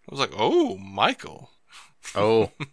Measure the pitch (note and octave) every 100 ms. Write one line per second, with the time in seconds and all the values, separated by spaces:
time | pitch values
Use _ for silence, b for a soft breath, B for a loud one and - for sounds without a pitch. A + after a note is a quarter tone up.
0 | - C#3 G#2+ G2 A#2+ F4 C#4 C#3 G2 G2
1 | D#3+ C4 E2 D2+ - _ _ B B _
2 | - G2 G#2+ A2+ G2 - C#3